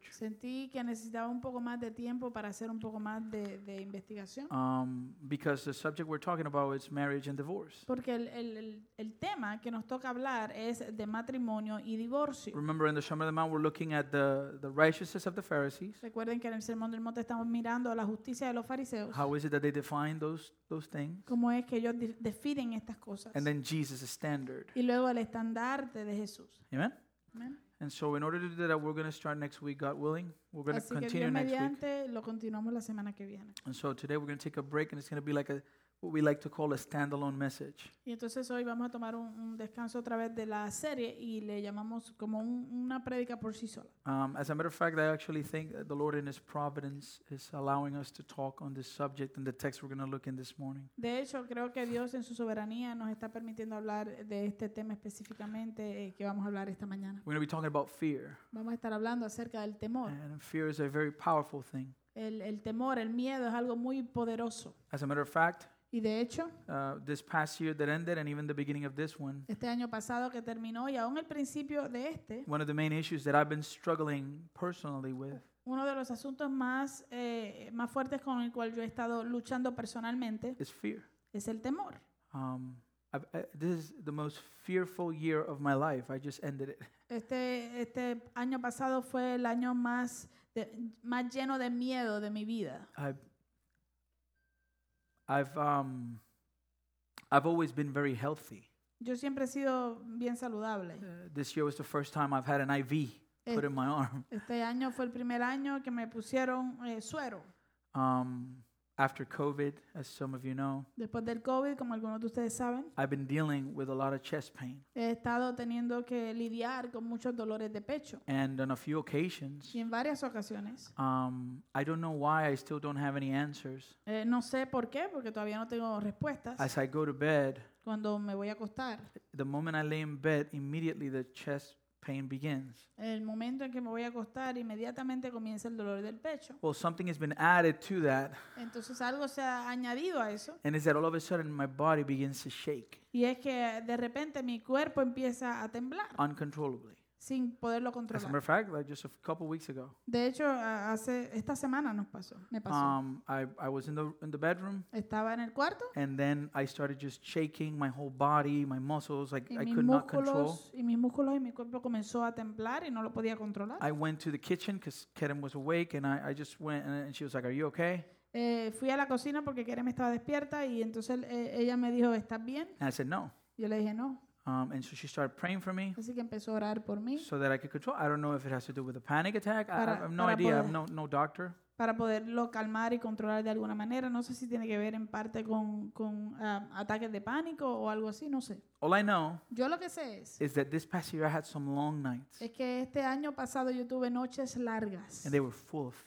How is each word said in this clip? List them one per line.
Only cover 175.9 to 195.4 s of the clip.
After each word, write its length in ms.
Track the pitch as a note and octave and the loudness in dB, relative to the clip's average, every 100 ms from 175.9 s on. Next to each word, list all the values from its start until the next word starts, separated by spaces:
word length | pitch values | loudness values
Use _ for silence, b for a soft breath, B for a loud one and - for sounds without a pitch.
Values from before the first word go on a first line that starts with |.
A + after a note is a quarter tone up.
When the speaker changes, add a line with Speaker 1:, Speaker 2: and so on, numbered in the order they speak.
| F#3+ | -4
Speaker 1:
Así 200 | A3+ A#3+ | -4 -4
que 40 | |
empezó 340 | A#3 G#3+ A3 | -4 -4 -2
a 20 | A3 | 0
orar 280 | G#3 G#3+ | 2 0
por 160 | G#3+ G#3 | -2 -2
mí 200 | A3+ D4 | -2 -2
Speaker 2:
so 180 | D#4 C#3+ | -2 2
that 160 | C#3 | 4
I 60 | C3+ | 4
could 100 | C#3+ | 0
control. 260 | D3 B3 C#4+ | -4 -2 2
I 120 | D3+ | 4
don't 140 | D3 | 4
know 140 | D3 C#3+ | 2 0
if 80 | |
it 80 | C3+ | 0
has 140 | C3 - | -2 -2
to 80 | |
do 100 | C3+ | -4
with 120 | C3 B2+ | -4 -4
a 20 | |
panic 360 | - D3 F3+ G#3 | 2 4 4 2
attack. 340 | G3+ A3 G#3+ | 2 2 2
I, 40 | |
I 120 | - A3+ | 4 4
Speaker 1:
Para, 80 | G#3+ E3+ | 2 0
Speaker 2:
have 40 | |
no 140 | E3+ F3+ | 4 6
Speaker 1:
para 80 | E3+ | 8
Speaker 2:
idea. 220 | F3+ - | 8 8
I'm 140 | - | 6
Speaker 1:
poder 0 | |
Speaker 2:
no, 140 | D#3+ D#3 | 0 -2
no 200 | D#3 D3+ | -4 0
doctor. 460 | C#3+ D3+ - F3+ F3 _ - | 4 2 0 -8 -8 _ 0
Speaker 1:
para 200 | A3+ A3+ | 2 4
poderlo 540 | A3+ A3 A3 A#3 A#3 | 2 2 2 0 0
calmar 420 | A3+ A3 A3 A#3 | 0 0 0 2
y 60 | A#3+ | 2
controlar 460 | A#3 A3 G#3+ G#3+ | 0 0 2 2
de 80 | A3 | 2
alguna 240 | A3 G#3+ G#3+ | 0 0 -2
manera. 340 | G#3+ B3+ B3+ | 0 0 0
No 140 | A#3+ | 0
sé 100 | A#3+ | -2
si 140 | B3 B3 | -4 -2
tiene 180 | A#3 A3+ | -2 0
que 140 | G#3 | 0
ver 160 | G#3+ A3 | 0 -2
en 100 | G#3+ | -2
parte 360 | A3 A3 A3+ | -4 -2 -2
con, 480 | A3 A3 G#3+ G#3+ G#3 | 0 2 2 -2 -4
con, 420 | - G#3+ G#3+ G#3+ - | -4 -2 -2 -6 -4
ah, 260 | G#3+ G3+ G3+ | -2 -2 -2
ataques 380 | F#3+ G#3 G#3+ A3+ | -4 -2 0 0
de 100 | G#3 | -4
pánico 460 | G#3 C#4 E4 D4+ C#4 | 0 0 0 0 0
o 160 | A#3 G#3+ | 0 0
algo 180 | G#3+ G#3+ | 0 -2
así, 200 | G#3 D4+ | -2 -2
no 120 | C4+ | -2
sé. 220 | - G3+ - _ | -2 -8 -12 _
Speaker 2:
All 200 | D3+ F#3+ | 6 8
I 40 | |
know 360 | G#3 F#3 D#3+ E3+ - | 8 6 4 -2 -4
Speaker 1:
Yo 180 | A#3 C4 | 0 2
lo 80 | E4+ | 2
que 120 | F4+ | -2
sé 320 | - C#4 G3 | -6 -6 -8
es 200 | - - | -10 0
Speaker 2:
is 120 | D3 | 2
that 160 | C3+ C#3 | 4 2
this 160 | D#3+ D#3+ | 0 0
past 260 | F3+ D3+ | -2 -2
year 100 | D#3+ | 2
I 80 | D#3 | 4
had 120 | D#3+ | 2
some 320 | D#3 D3+ C#3 C#3 | 0 -4 0 2
long 260 | D3+ D3+ | 2 2
nights, 400 | C3+ B2 C#3 - | 0 -2 -6 -10
Speaker 1:
es 80 | A#3 | -8
que 320 | A#3 B3+ B3 | -2 -2 0
este 220 | C4 C#4+ | 0 0
año 320 | C4 C4+ D4 C#4+ | 2 0 -2 -2
pasado 340 | B3+ C#4 B3+ | -2 0 2
yo 160 | B3+ A#3+ | 0 0
tuve 240 | B3+ B3 | 0 2
noches 480 | B3 B3+ B3+ C4 B3 | 2 0 -2 -2 0
largas 640 | A#3+ A3 G#3 F#3 - - | 0 0 0 -4 -10 -8
Speaker 2:
and 80 | D3 | 4
they 80 | |
were 140 | C#3+ | 4